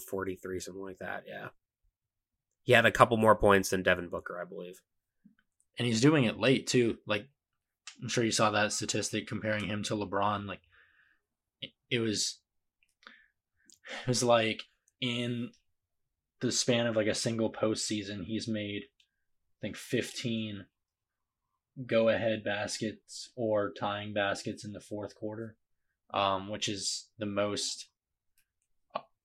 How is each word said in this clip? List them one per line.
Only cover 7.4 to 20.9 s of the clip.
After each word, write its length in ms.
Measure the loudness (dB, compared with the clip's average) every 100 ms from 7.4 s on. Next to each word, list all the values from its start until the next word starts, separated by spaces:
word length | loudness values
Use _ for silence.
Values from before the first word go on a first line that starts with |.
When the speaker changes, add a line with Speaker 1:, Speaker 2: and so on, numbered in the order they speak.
| _ _ _ _ -20 -12
Speaker 2:
I'm 80 | -4
sure 140 | 0
you 80 | 2
saw 180 | 4 4
that 220 | 4 0
statistic 540 | 0 -2 -2 -2 -4 -4
comparing 380 | -4 -2 -2 -4
him 180 | -6
to 120 | -4 -4
LeBron. 520 | -2 0 0 0 -4
Like, 140 | -10 _ _ _ _ _ _ _ _ _ _
it, 80 | -20 _ _
it 100 | 0
was, 400 | 0 0 -4 -8 _ _ _ _ _ _ -20 -20 _ _ _ _ _ -20 -14 -6
it 60 | -2
was 160 | 2
like, 400 | 6 6 4 -2 -8 _ _ _
in 520 | -4 -2 -4 -4 -6 -12 _ _ _ _ _ _ _ _
the 100 | -2
span 360 | 0 2 2 2
of, 80 | 2
like, 100 | 0
a 80 |
single 380 | 0 -2 0 -2
postseason, 720 | 0 -2 0 -2 -4 -6 -8 -6
he's 220 | -6 -4
made, 340 | -4 -4 -8
I 760 | -10 _ _ _ _ _ _ _
think, 160 | -12 -10
fifteen 880 | -4 -2 -2 -6 -6 -4 -6 -10 -16 _ _